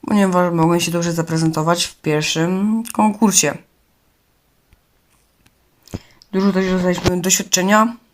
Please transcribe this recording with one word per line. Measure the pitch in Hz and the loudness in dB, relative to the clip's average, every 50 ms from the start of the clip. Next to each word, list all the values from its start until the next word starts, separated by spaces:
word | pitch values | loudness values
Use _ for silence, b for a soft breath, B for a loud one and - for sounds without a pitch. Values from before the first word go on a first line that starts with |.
| - - | -4 0
ponieważ | 214 208 196 190 180 180 180 180 170 | 0 2 2 2 2 2 2 2 2
mogę | 170 160 165 170 170 | 2 2 2 2 0
się | 170 165 | 0 -2
dobrze | 165 170 170 175 170 | -2 -2 -2 -2 -2
zaprezentować | 170 160 165 165 160 160 160 160 160 156 160 175 175 - | -4 -4 -2 -2 0 0 0 0 0 0 0 0 0 -2
w | - - _ | -6 -8 _
pierwszym | _ 156 151 151 156 - - 165 160 170 185 185 196 214 220 226 226 - - | _ -2 -2 -2 -2 -2 -2 -2 0 0 0 0 0 0 0 -2 -4 -6 -2
konkursie. | - 214 214 202 208 - 214 190 - - 147 - - - _ _ _ _ _ _ _ _ _ _ _ _ _ _ _ _ _ _ _ _ _ _ _ _ _ _ _ _ _ _ _ _ _ _ _ _ _ _ _ _ _ _ _ B B B B B B B B B _ | 0 0 0 2 2 0 2 2 2 0 0 -2 -4 -12 _ _ _ _ _ _ _ _ _ _ _ _ _ _ _ _ _ _ _ _ _ _ _ _ _ _ _ _ _ _ _ _ _ _ _ _ _ _ _ _ _ _ _ B B B B B B B B B _
Dużo | - 190 190 202 185 | -4 0 0 0 0
też | 185 190 185 | 0 0 0
dostaliśmy | 185 185 180 180 180 180 - 180 180 180 | -2 0 0 -2 -2 0 -2 -2 -2 0
doświadczenia | 165 185 185 - - - - 180 180 190 208 214 220 226 233 - _ _ | -2 -2 -2 -2 -2 -4 -2 -2 0 2 4 4 4 2 -2 -8 _ _